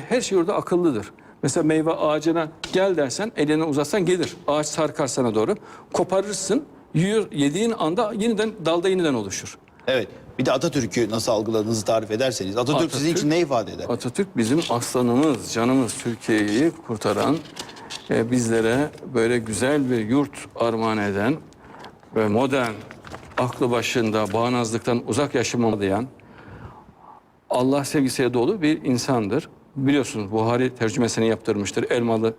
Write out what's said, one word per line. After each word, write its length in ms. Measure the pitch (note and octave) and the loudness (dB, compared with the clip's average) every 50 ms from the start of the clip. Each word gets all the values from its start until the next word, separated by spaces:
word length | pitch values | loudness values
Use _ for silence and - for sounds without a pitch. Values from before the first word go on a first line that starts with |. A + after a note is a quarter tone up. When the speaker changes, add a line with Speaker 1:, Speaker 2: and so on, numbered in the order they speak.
| C3 - | 0 0
Speaker 1:
her 120 | A3 B3+ | -2 0
şey 160 | - - G3 | 0 2 2
orada 180 | F3+ E3 F#3+ - | 2 2 2 0
akıllıdır. 560 | D#3 - - F3+ F3 F3 D#3+ B2 G#2 G#2 - - - - - - - - | -2 -2 0 0 2 2 2 2 0 -4 -8 -14 -20 -20 -20 -10 -6 -4
Mesela 200 | D3 - F3+ D3+ | -2 0 2 2
meyve 280 | D#3 D#3 D#3+ D#3 D#3+ E3 | 4 2 2 2 0 0
ağacına 540 | - - D3+ D3+ D#3 D3+ E3 E3 E3+ D#3+ D#3 D#3 - - - - | 0 0 0 0 2 0 0 0 0 -2 -4 -6 -12 -8 -2 0
"Gel." 240 | F#3 F#3+ G3 F3+ | 2 2 2 2
dersen, 340 | D3+ C#3+ B2 - - G#3 A3 - | 0 0 -2 -2 -4 -6 -4 -2
elini 260 | - D3+ D3 D3+ D#3 D#3+ | 0 0 2 2 2 0
uzatsan 420 | D#3+ C#3 D3+ C#3+ - - G#3 F3 | 0 0 0 0 0 0 0 2
gelir. 300 | F3 F#3 F3 C#3+ A#2+ - - - | 2 2 0 0 -4 -6 -6 -2
Ağaç 180 | - C#3+ D3+ D3 | 0 0 0 0
sarkar 400 | D3+ - E3 D#3 C#3+ - - D3 | -2 -2 -2 -2 0 0 -2 -4
sana 280 | B2+ - C#3+ B2+ A#2 G#2 | -2 0 0 0 2 2
doğru. 200 | A2 A2 E3 G#3 - - - - - - - - | 2 2 2 0 -4 -8 -14 -20 -20 -10 -4 -2
Koparırsın, 680 | - E3+ - F#3 G3 G3 G#3 G3 - - - G#3 D4+ - - - - - - - | -2 0 2 2 0 0 0 -4 -6 -2 0 0 0 -2 -4 -12 -20 -14 -4 -2
yiyor, 380 | D3+ F3 G3 G#3+ A3 F#3 - | 0 0 2 2 0 0 0
yediğin 400 | - D3 C#3 C#3+ D3+ F#3+ A3+ A#3 | -2 0 0 0 2 2 0 0
anda 420 | G#3+ - - D#3 F3 A3+ A#3 G#3 A#3 | 0 0 -2 0 0 0 0 0 -2
yeniden, 320 | G3+ G#3+ A#3 A3 F#3+ A3 A3 G#3+ - D#3+ | -2 0 0 0 0 -2 -2 -4 -4 -2
dalda 240 | E3 E3+ F3 E3+ F#3+ | 0 0 2 2 2
yeniden 240 | F#3+ F#3 E3+ D#3 C3 | 2 2 2 2 0
oluşur. 440 | A2+ G#2 F#2+ - - - - - - - - - - - | 0 -2 -4 -8 -10 -10 -12 -16 -18 -20 -20 -20 -8 -4
Speaker 2:
Evet. 200 | B2 C3 B2 G2+ - - - - - - - | 0 0 0 -2 -4 -8 -16 -20 -10 -6 -2
Bir 60 | C3 | 0
de 60 | D3+ | 0
Atatürk'ü 580 | B2+ C3+ E3 E3 C#3 C#3+ A#2 - - B2 A2+ G2+ | 0 2 0 0 0 -2 -2 0 0 0 0 0
nasıl 220 | A2+ A#2 - B2+ | 0 -2 0 0
algıladığınızı 540 | A2+ G#2 A2 A#2 A2+ A2 G#2 A2 A#2 A2 G2 | 0 0 0 0 0 0 0 0 -2 -2 0
tarif 260 | - A#2 A2+ A2 G#2 | 0 0 0 0 -2
ederseniz. 460 | G#2+ A2+ C3 C3 B2 - F#2+ F#2+ G2 | -2 0 0 0 -2 -2 -4 -4 -2
Atatürk 340 | A#2+ B2 C#3 D3+ - E3+ C#3+ | -2 0 0 0 0 0 0
sizin 140 | C3+ C3 C#3+ | -2 -2 -2
Speaker 1:
Atatürk, 120 | E3 E3 | 0 0
Speaker 2:
için 120 | F3+ D3 D3 | 0 0 2
ne 100 | D#3+ F3 | 2 2
ifade 340 | E3+ C#3 C3+ A#2 G2+ F2 - | 0 2 0 0 -2 -2 -6
eder? 120 | - - - | -8 -6 -4
Speaker 1:
Atatürk 480 | A#2+ A#2 - B2 - - G3+ F#3+ - | -4 -4 -4 -4 -2 -2 -4 -2 -2
bizim 220 | B2 A2+ G#2+ C#3 E3 E3 - | -2 0 2 2 2 2 0
aslanımız, 840 | A#2+ A#2+ A#2 - - B2+ B2 A#2+ A#2+ C3 D#3 D#3+ B2+ G2+ F2+ - - | -2 -2 -2 -2 0 0 2 2 4 4 4 2 2 0 -4 -6 -2
canımız, 440 | A2+ A#2 B2 C3 C3+ B2 G#2 - - - | 0 2 2 2 2 2 0 -4 -6 -6
Türkiye'yi 680 | A#2+ A2+ - - - A2+ G#2+ G#2 G#2 G#2 A#2+ D#3 E3 D#3+ - - | -6 -6 -4 -2 0 2 2 2 2 2 2 2 2 0 -4 -6
kurtaran, 480 | - A2+ G#2 - G#2 G2 G#2+ G#2 A#2 C#3+ - - - - - - - - - - - - - - - | -8 -6 -2 0 0 0 2 2 2 0 0 -4 -8 -14 -14 -14 -14 -16 -18 -16 -14 -16 -12 -6 -2
e, 220 | - A#2 A#2 A#2 | 0 0 2 2
bizlere 580 | B2+ B2 A#2 A2+ A2+ A2+ A2 A2+ A#2+ C3+ D3 D3 - - - - C3 | 0 0 2 2 2 2 2 2 2 2 0 -2 -4 -10 -10 -4 0
böyle 240 | A#2 A2+ A#2 B2 A#2+ | 2 2 2 2 0
güzel 520 | A2 A2 G#2+ F#2 B2 C3 D3+ D3 C3+ B2+ | -2 -4 -2 0 2 2 2 2 2 2
bir 60 | B2+ A#2 G#2+ G#2 | 0 0 0 2
yurt 220 | B2+ C#3+ C#3+ C#3+ - - - - - | 2 2 0 0 -6 -12 -16 -10 -4
armağan 420 | - A#2 A#2 A2+ A2 A2+ A2 A2 | -2 0 0 0 0 0 0 0
eden 380 | G#2+ G2+ G2+ F#2+ G2 G#2 B2 D#3 D3+ - - - - - - - - - - - - - - - | 0 0 0 0 0 0 0 -2 -4 -8 -16 -20 -20 -20 -20 -20 -20 -20 -20 -20 -20 -20 -4 -2
ve 120 | A2+ A2 | 0 2
modern, 440 | A2 G#2 A#2 C3+ B2+ C#3+ C3+ A#2+ A2+ G#2 G#2 G#2+ - - - - - - - - - - | 2 2 2 2 2 2 0 0 -2 -4 -8 -14 -16 -18 -18 -18 -16 -16 -16 -18 -8 -4
aklı 340 | - B2+ B2+ - - D3 A#2+ | -2 -2 -2 -2 0 0 2
başında, 640 | A#2+ A#2 A2+ - - B2 A2 A2 G#2 A2 G#2+ G2 G2+ | 2 0 0 0 0 0 2 2 2 0 0 0 2
bağnazlıktan 680 | A2+ A#2 A#2+ B2 B2 A#2 G#2 A#2 A2+ - C3 A#2 A#2+ - | 0 2 2 2 0 0 -2 -2 -2 0 0 0 0 0
uzak 280 | - A2 C3 D3 C3+ - | -2 0 0 0 2 0
yaşamamı 460 | B2+ A2+ - - A#2+ A#2 A2 G2+ G2+ | 0 0 0 0 2 2 2 2 2
diyen, 260 | G2+ F#2+ F#2+ G#2+ B2+ C3 - - - - - - - - - - - - - - - - - - - - - - _ _ _ _ _ - | 2 0 0 0 -2 -4 -10 -16 -20 -20 -20 -20 -20 -20 -18 -18 -18 -18 -20 -20 -20 -20 -20 -20 -20 -20 -20 -20 _ _ _ _ _ -4
Allah 360 | - B2+ B2+ C3 C#3 C#3+ C3+ | 0 2 2 4 2 2 0
sevgisiyle 480 | - - D3+ C3+ B2+ - - B2+ A#2+ A#2+ | 0 2 2 2 2 2 0 0 2 2
dolu 280 | B2 A#2+ D#3 A3+ G3+ | 2 2 2 2 2
bir 220 | D3+ D3+ D#4 - - | 2 2 2 2 0
insandır. 680 | D3 B2+ A#2 - - C3 A#2 G#2 F#2+ A#2+ D3+ - - - - - _ - | 0 0 0 0 0 0 0 0 0 0 -2 -4 -6 -12 -20 -20 _ -6
Biliyorsunuz 560 | C#3 C3 C3+ C#3+ C#3+ A#2+ - - A2+ G2+ G2 | 0 2 2 4 2 2 0 -4 -6 -4 -2
Buhari 440 | A2 A2 A2 A#2 A#2+ B2 B2+ B2+ B2+ | 0 0 2 2 2 2 2 0 0
tercümesini 520 | - A#2 A2 - B2+ A#2+ A2 - A#2 A2+ | -2 -2 0 0 0 0 0 2 2 2
yaptırmıştır, 580 | A2+ A2 G#2 - - G#2+ G#2 G2+ G2 - A#2 - - | 2 2 0 0 -2 -2 0 -2 -2 -2 -2 0 0
Elmalı 420 | C#3+ B2 A#2+ A2+ A2+ A2 A2+ A2+ A2 | 0 2 2 2 2 2 2 0 -2